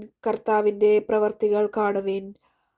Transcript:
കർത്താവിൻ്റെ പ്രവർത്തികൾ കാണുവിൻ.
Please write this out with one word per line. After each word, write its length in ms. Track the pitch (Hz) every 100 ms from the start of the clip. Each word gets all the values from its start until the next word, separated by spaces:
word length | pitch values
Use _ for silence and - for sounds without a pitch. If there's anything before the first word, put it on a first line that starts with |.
| 214 _
കർത്താവിൻ്റെ 720 | 226 220 - 214 208 202 214 214
പ്രവർത്തികൾ 640 | 214 214 214 214 214 208 208
കാണുവിൻ. 580 | 214 208 202 196 196 196 202 _ _ _